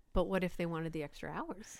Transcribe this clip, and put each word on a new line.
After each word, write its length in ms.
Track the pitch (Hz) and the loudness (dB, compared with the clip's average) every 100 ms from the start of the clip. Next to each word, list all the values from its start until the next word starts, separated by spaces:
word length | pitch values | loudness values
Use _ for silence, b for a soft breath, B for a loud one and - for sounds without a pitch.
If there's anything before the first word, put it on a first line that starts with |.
| - | 0
But 120 | 190 175 | 2 4
what 180 | 185 | 4
if 140 | 175 - | 2 2
they 80 | 170 | 0
wanted 260 | 160 160 | 0 0
the 100 | 160 | -2
extra 280 | 143 - 151 | -4 -6 -6
hours? 460 | 165 320 190 - | -4 -4 -6 -10